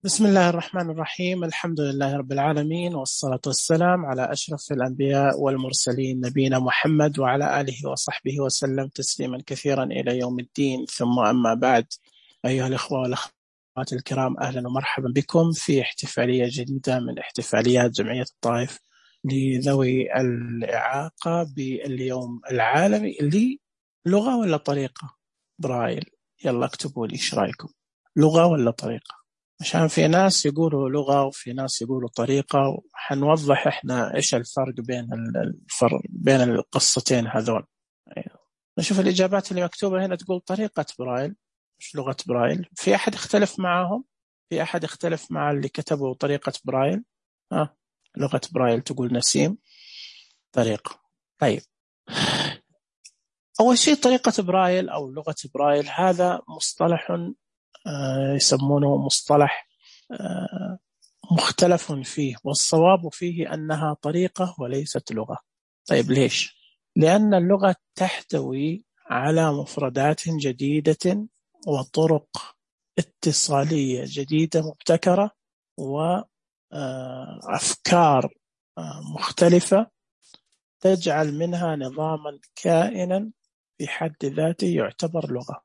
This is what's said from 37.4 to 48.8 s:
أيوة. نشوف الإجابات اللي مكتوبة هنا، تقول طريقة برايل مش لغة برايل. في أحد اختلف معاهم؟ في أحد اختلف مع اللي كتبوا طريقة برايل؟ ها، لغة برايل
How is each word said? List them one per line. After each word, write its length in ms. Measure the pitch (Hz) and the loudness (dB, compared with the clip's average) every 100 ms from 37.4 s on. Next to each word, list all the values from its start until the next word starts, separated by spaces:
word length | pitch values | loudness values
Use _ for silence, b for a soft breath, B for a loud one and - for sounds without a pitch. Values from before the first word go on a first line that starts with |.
| 113 113 - _ _ _ _ - | -2 -4 -4 _ _ _ _ -16
أيوة. 220 | - _ _ _ _ - | -16 _ _ _ _ -6
نشوف 220 | 170 190 | 0 2
الإجابات 520 | 190 185 185 196 - | 2 4 2 2 -2
اللي 120 | 185 | -4
مكتوبة 420 | 180 - 202 185 190 | -4 -2 -2 0 -2
هنا، 100 | 180 | -6
تقول 240 | - 180 | -4 -6
طريقة 460 | - 190 214 - 147 - | -4 -4 -4 -4 -8 -6
برايل 360 | 131 123 143 208 _ _ _ _ | -4 -4 -4 -8 _ _ _ _
مش 160 | - 147 | -12 -8
لغة 200 | 135 - - | -6 -8 -2
برايل. 420 | 123 113 180 175 - | 0 2 0 -6 -4
في 200 | - 196 | 2 2
أحد 180 | - | 2
اختلف 460 | 202 - 208 202 - | -4 0 2 2 0
معاهم؟ 440 | 185 175 180 220 269 _ _ _ _ | -2 0 0 -4 -6 _ _ _ _
في 120 | 165 | -4
أحد 220 | 160 175 | -2 -4
اختلف 480 | 160 - 175 165 - | -6 -4 -4 -4 -4
مع 200 | 160 147 | -2 0
اللي 180 | 143 139 | 0 -2
كتبوا 440 | - 156 151 135 | -6 -4 -2 -2
طريقة 400 | 127 143 143 - - - | -2 -2 -2 -2 -8 -4
برايل؟ 380 | 131 135 190 240 _ _ _ _ | 0 0 0 -6 _ _ _ _
ها، 240 | 175 151 _ _ _ _ - | -2 -2 _ _ _ _ -4
لغة 240 | 143 135 - | -2 -2 -4
برايل 300 | - 127 117 | 0 2 2